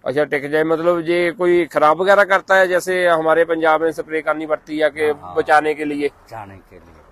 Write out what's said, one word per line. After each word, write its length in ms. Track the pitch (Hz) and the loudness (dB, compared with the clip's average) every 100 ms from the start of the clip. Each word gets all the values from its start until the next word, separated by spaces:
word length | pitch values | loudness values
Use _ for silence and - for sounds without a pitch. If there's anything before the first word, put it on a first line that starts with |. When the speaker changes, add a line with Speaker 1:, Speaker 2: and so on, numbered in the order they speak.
| - | -6
Speaker 1:
अच्छा, 180 | 131 | -4
टिक 280 | 147 147 143 | -2 -4 -4
जाए, 120 | 156 | -2
मतलब 360 | 160 165 170 175 | 0 0 0 0
ये 320 | 160 175 175 | 0 0 0
कोई 340 | 160 180 175 165 | -2 0 2 0
खराब 360 | 151 151 160 | 0 0 2
वगैरह 220 | 190 202 | 2 4
करता 320 | 190 190 - 190 | 4 2 2 2
है, 120 | 185 | 2
जैसे 400 | 180 175 185 180 | 0 -2 0 2
हमारे 380 | 165 160 160 165 | 2 2 2 2
पंजाब 360 | 165 160 156 | 0 2 2
में 100 | 160 | 0
स्प्रे 300 | 160 151 156 | -4 -6 -6
करनी 260 | 156 156 160 | -4 -4 -2
पड़ती 320 | 151 - 151 | -6 -4 -2
है 100 | 151 | -2
कि 200 | 143 151 | 0 -2
Speaker 2:
हाँ, 120 | 147 | -2
हाँ। 140 | - 160 | -6 -4
Speaker 1:
बचाने 380 | 160 156 151 | 2 2 2
के 120 | 147 151 | -2 -4
लिए? 220 | 147 143 | -4 -4
Speaker 2:
बचाने 500 | - - 113 101 95 | -6 -18 -16 -16 -20
के 220 | - 92 | -20 -20
लिए। 220 | 82 82 _ | -20 -20 _